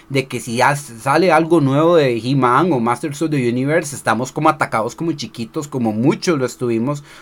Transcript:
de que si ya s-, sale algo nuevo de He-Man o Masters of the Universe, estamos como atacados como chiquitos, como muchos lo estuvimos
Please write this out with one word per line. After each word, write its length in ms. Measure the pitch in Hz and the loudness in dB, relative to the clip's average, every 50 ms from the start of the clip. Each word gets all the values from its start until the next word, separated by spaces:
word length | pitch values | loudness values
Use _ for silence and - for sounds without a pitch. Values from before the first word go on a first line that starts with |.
| - - | -14 -4
de 160 | 139 135 131 | -2 -2 -2
que 140 | - 127 117 | -2 -8 -8
si 160 | - 117 113 | -8 -6 -2
ya 160 | 123 123 135 | 2 2 2
s-, 260 | 143 143 - - 117 110 | 2 0 -6 -12 -16 -8
sale 340 | - 135 143 165 190 180 | -2 0 2 2 4 4
algo 280 | 156 160 165 160 170 165 | 4 2 4 4 4 4
nuevo 360 | 143 131 135 147 160 170 175 | 4 4 2 4 4 4 4
de 220 | 160 143 127 120 113 | 4 4 2 0 -2
He-Man 540 | 110 127 143 135 127 120 123 143 175 185 | -2 0 0 2 2 4 4 4 2 2
o 80 | 143 123 | 0 0
Masters 420 | 113 117 123 - - 151 143 - | 0 0 -2 -2 -4 -8 -4 -4
of 80 | 165 151 | -4 -2
the 180 | 151 139 120 117 | 0 0 0 0
Universe, 460 | 120 123 131 143 156 180 160 - 131 | 0 -2 -2 0 0 -2 -2 -4 -10
estamos 380 | 110 - 120 110 110 107 - | -6 -2 -2 -2 -2 -2 -6
como 160 | - - 151 160 | -6 0 0 0
atacados 480 | 156 - 131 - 123 113 107 117 - | 2 2 -4 -2 -2 -2 -2 -4 -6
como 160 | - 165 170 | -6 -6 -6
chiquitos, 560 | 156 143 123 - - 120 117 113 - 160 147 147 | -4 -6 -8 -12 -10 -10 -12 -8 -8 -8 -8 -6
como 240 | - 131 117 110 | -4 -2 -2 -2
muchos 460 | 107 110 123 160 214 - - 185 160 139 | -2 0 0 0 0 0 -2 -2 0 0
lo 80 | 127 | -2
estuvimos 580 | 120 - - 127 120 113 113 117 143 147 143 143 - - - | -4 -4 -4 -4 -2 -2 0 -2 -2 -4 -6 -10 -16 -20 -20